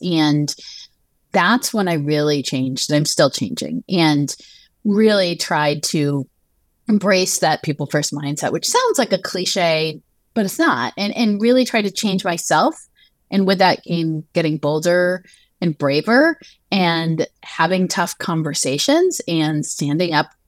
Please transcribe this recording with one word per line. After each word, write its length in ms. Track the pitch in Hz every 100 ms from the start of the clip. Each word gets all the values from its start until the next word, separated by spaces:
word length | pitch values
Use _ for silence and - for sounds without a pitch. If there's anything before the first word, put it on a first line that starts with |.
And 500 | 175 165 151 147 147 - - - - _ _ _ _
that's 420 | 190 175 240 -
when 140 | 220 185
I 60 |
really 500 | 165 143 151 147 147
changed, 480 | 131 135 131 131 -
and 60 | 151
I'm 80 |
still 260 | 151 - 143
changing, 540 | - 107 - - 123 -
and 460 | 185 160 147 143 - - - _ _
really 520 | 214 202 220 208 180 170
tried 480 | - 165 151 151
to 440 | - 160 143 143 131 _ _ _ _ _ -
embrace 500 | 208 190 190 185 -
that 240 | 165 156
people 240 | - 143 143
first 260 | 151 147
mindset, 380 | 147 143 147 151
which 160 | - -
sounds 320 | - 508 381
like 140 | 240
a 100 | 185
cliche, 800 | - 185 185 202 170 160 160 156 _ _ _
but 100 | -
it's 140 | 196 -
not. 340 | 330 127 - -
And, 180 | 202 -
and 240 | 226 202
really 240 | 226 254
try 180 | 247 233
to 80 | 202
change 340 | - 214 190
myself. 500 | 190 170 - 156 233 320 - _ _ _ _
And 160 | 202 190
with 120 | 190
that 260 | 185 -
came 400 | - 170 160 156 156
getting 260 | - 160 151
bolder 640 | 147 156 160 175 180 180 - _ _ _
and 180 | 175 151
braver 640 | 143 143 - 240 311 320 - _ _
and 520 | 196 180 165 165 160 156 _
having 420 | - - 165 185 185
tough 320 | - 175 -
conversations 1000 | - 165 156 156 - 139 - 311 370 320 -
and 360 | 165 156 151
standing 480 | 151 - 143 147 180
up 140 | 151 156 _